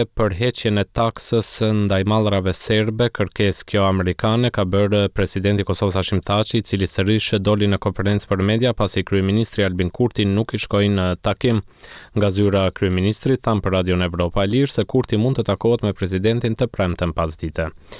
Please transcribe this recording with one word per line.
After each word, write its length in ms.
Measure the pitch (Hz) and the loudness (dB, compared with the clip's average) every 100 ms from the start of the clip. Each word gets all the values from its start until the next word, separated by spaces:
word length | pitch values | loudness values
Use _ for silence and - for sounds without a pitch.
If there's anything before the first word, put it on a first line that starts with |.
| 117 - | 2 0
për 140 | 107 | -2
heqjen 460 | 90 123 - 113 104 | 0 -2 -2 0 0
e 20 | |
taksës 680 | 98 - 113 - - 117 107 - 110 107 | 0 0 -2 -2 -2 -2 -2 -2 0 2
ndaj 180 | 101 95 95 | 2 2 2
mallrave 400 | 107 107 101 92 | 2 2 2 0
serbe, 560 | 90 - 107 110 110 120 | -2 0 0 0 0 -2
kërkesë 520 | - 98 - 104 90 - | 0 -4 0 0 -2 -2
kjo 140 | 104 98 | 0 2
amerikane, 600 | 95 90 90 113 110 123 | 2 0 0 0 2 0
ka 140 | - 95 | 0 0
bërë 380 | 98 101 104 101 | 2 2 2 0
presidenti 480 | - 95 - 95 104 | 0 -2 0 0 2
i 40 | 95 | 0
Kosovës 320 | 92 101 92 | 0 0 0
Hashim 180 | 92 98 | 0 -2
Thaçi, 400 | - 104 110 117 | 0 -2 0 -2
i 60 | - | -2
cili 220 | 101 92 | -2 -2
sërish 460 | - 98 110 - 107 | 0 0 0 0 0
doli 300 | 95 104 104 | 2 2 2
në 80 | 98 | 0
konferencë 480 | - 95 95 101 - | -2 -2 0 -2 0
për 160 | 95 | 0
media 300 | 98 110 123 | 2 2 0
pasi 300 | 113 101 - 92 | 0 0 -2 0
kryeministri 560 | 98 95 104 113 - | 0 2 2 0 0
Albin 300 | 101 90 90 | 0 0 -2
Kurti 320 | - 120 - 101 | 0 -2 0 0
nuk 240 | 98 113 | 0 -2
i 80 | 107 | -4
shkoi 300 | - 101 101 | -2 0 2
në 140 | 101 90 90 | 2 0 -2
takim. 380 | - 98 127 113 - - - - - - | -2 -2 0 0 -2 -12 -20 -20 -8 0
Nga 120 | 104 | 0
zyra 300 | 95 104 98 95 | 2 2 4 2
e 60 | |
kryeministrit 680 | - 98 92 95 107 139 131 | 0 0 2 0 0 0 0
than 180 | - 110 | 0 -2
për 140 | 95 95 | 0 0
Radion 260 | 90 90 | 2 0
Evropa 400 | 90 85 87 101 | 0 -2 -2 0
e 80 | 98 | 0
Lirë 240 | 117 139 | 0 0
se 80 | - | -2
Kurti 320 | 107 131 123 | -2 0 0
mund 240 | 110 117 135 | 0 0 0
të 80 | 110 | -2
takohet 340 | 98 113 117 104 | 0 0 0 0
me 80 | |
presidentin 640 | 98 92 95 104 117 117 107 | -2 -2 0 0 0 -2 -2
të 80 | 123 | -2
premten 480 | - 92 87 87 | -2 -2 -2 -4
pasdite. 540 | 78 82 78 80 76 80 - - - | -2 -4 -4 -8 -6 -6 -8 -18 -20